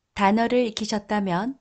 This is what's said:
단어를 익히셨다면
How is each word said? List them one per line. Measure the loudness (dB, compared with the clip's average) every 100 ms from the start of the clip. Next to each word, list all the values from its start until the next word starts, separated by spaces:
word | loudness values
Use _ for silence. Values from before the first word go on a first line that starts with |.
| _
단어를 | 0 2 4 2 2 0
익히셨다면 | -2 -4 -6 -2 -2 0 -2 -4 -8